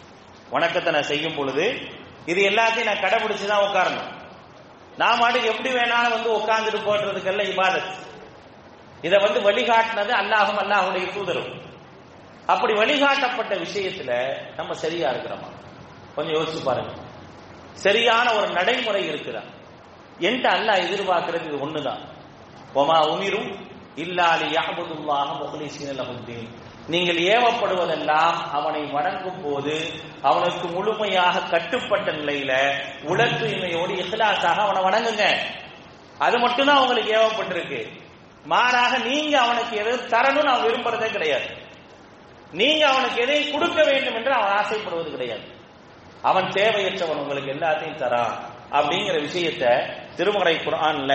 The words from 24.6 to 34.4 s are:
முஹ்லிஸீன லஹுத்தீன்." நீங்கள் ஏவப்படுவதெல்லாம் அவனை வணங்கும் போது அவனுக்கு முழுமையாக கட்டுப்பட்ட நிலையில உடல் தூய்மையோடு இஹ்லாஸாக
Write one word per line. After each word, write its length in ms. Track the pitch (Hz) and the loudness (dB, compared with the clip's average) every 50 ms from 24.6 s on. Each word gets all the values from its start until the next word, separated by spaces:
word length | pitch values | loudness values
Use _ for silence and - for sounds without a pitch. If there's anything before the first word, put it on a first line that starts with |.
| 165 - 190 170 175 165 160 151 151 151 143 139 143 - 165 143 | -2 -2 -4 -6 -6 -8 -8 -6 -4 -2 0 0 0 -2 -4 -6
முஹ்லிஸீன 520 | 143 131 139 151 156 143 - - 147 139 135 | -8 -8 -8 -8 -10 -10 -10 -10 -10 -8 -6
லஹுத்தீன்." 540 | 131 123 123 120 117 110 - 117 117 113 113 - - - - - - - | -6 -6 -8 -8 -12 -12 -12 -12 -12 -12 -14 -14 -16 -18 -18 -18 -14 -6
நீங்கள் 300 | - 156 175 180 175 170 | -2 0 0 2 2 2
ஏவப்படுவதெல்லாம் 1160 | 165 170 185 214 240 247 233 - - 208 190 190 180 170 165 160 151 147 151 151 156 160 170 175 - - - | 2 4 4 4 6 6 4 2 2 0 0 0 0 0 0 -2 0 2 2 4 4 4 4 2 0 -2 -4
அவனை 340 | 143 147 147 156 151 151 151 | -2 -2 -2 -2 -2 -2 -4
வணங்கும் 580 | 143 139 143 147 143 147 147 151 151 147 147 | -2 -2 0 0 0 -2 -4 -6 -8 -8 -6
போது 480 | 147 147 143 139 135 147 156 156 160 165 156 - - - - - | -4 -4 -2 -2 -2 -2 -2 -2 -4 -6 -8 -10 -12 -14 -8 0
அவனுக்கு 460 | - 135 156 175 175 175 175 175 175 175 | 2 2 4 4 2 0 -2 -4 -6 -4
முழுமையாக 720 | 170 180 196 214 220 208 214 202 190 185 180 175 175 190 | -4 -2 -2 -2 -2 -2 0 0 2 4 4 4 2 0
கட்டுப்பட்ட 720 | - - 175 170 165 - 254 240 - - 208 - - 180 | 0 0 0 0 0 0 -4 -4 -2 0 0 0 0 -2
நிலையில 640 | 156 151 147 147 147 143 135 131 131 131 139 139 139 139 - - - - | -4 -2 -2 -4 -4 -2 -2 0 2 2 2 2 0 -2 -6 -8 -12 -10
உடல் 280 | - 147 180 202 233 233 | -6 -2 2 2 2 2
தூய்மையோடு 640 | - - 233 214 196 190 185 175 170 165 175 190 196 | 0 0 -2 -2 -2 -4 -4 -2 -2 -2 -2 -2 -2
இஹ்லாஸாக 600 | 185 175 180 190 214 226 208 190 - | -4 -4 -4 -2 0 2 2 2 2